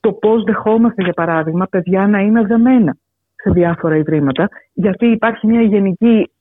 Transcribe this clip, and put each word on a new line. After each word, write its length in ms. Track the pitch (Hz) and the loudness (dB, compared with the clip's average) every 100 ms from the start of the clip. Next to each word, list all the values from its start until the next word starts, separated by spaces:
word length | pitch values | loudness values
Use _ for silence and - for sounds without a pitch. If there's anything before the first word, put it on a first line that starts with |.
Το 120 | 226 | -2
πώς 300 | 202 214 226 | 0 0 0
δεχόμαστε, 580 | 214 214 - 220 233 226 | 0 -2 0 2 0 0
για 100 | 180 | -4
παράδειγμα, 540 | 170 170 165 160 165 185 | -2 -2 -2 -2 -4 -2
παιδιά 400 | 190 175 185 202 | -4 -2 0 0
να 120 | 208 | 0
είναι 220 | 202 226 | 2 0
δεμένα 540 | 208 233 233 262 180 - _ _ _ _ | 0 2 2 4 2 -2 _ _ _ _
σε 140 | - | -2
διάφορα 460 | 180 170 165 165 156 | 0 0 0 -2 -2
ιδρύματα, 520 | 156 156 143 131 190 - _ | 0 0 0 -2 -4 -4 _
γιατί 340 | - 190 185 233 | -4 -4 0 0
υπάρχει 400 | 226 226 226 214 | 0 -2 -2 0
μια 160 | 233 | 2
γενική 680 | 226 202 196 180 233 220 - _ | 2 2 0 0 2 2 0 _